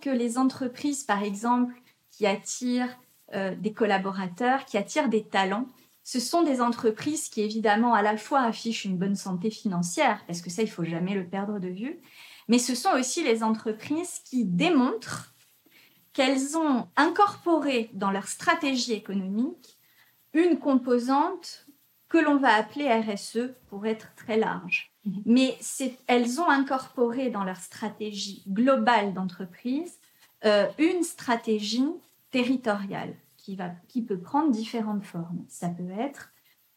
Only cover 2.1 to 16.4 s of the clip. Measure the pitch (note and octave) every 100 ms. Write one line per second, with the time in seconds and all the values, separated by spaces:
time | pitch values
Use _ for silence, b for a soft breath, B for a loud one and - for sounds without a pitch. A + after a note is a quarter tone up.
2.1 | - G3+ G#3+ - - B3 B3 B3 - _
3.1 | _ - G3 F#3+ F3 G3 G#3+ G#3 G3 F#3+
4.1 | F#3+ F#3 F3 B3 C4+ - G#3 - D4+ C4+
5.1 | A3 G#3+ G3+ F#3+ G3+ C4 - b b -
6.1 | B3+ A#3 E4+ D#4 B3+ A#3+ A#3+ A#3 A3 D4+
7.1 | D4+ - A3+ G#3 A3 G#3+ G#3 A#3+ G#3+ G#3
8.1 | G#3+ - C#4 A#3 - A3+ A3 G3 F3+ G3
9.1 | G3 F#3+ F3+ A3 A3 G#3 F#3 F3 - C4+
10.1 | G#3 - E3+ - A3+ A3 - E3 E3 F#3
11.1 | G3 F3 G3 G3+ G#3 F3+ F#3 B3+ F4+ B
12.1 | B B B B A#3+ A#3+ B3 G4 E4 A#3+
13.1 | F4 C#4+ A3+ A3+ A3 A3+ A3 - D#4 F4+
14.1 | - - B3+ G3+ F3 E4 D4 B3+ A4 -
15.1 | - - _ _ _ _ b b b b
16.1 | - C4 C4+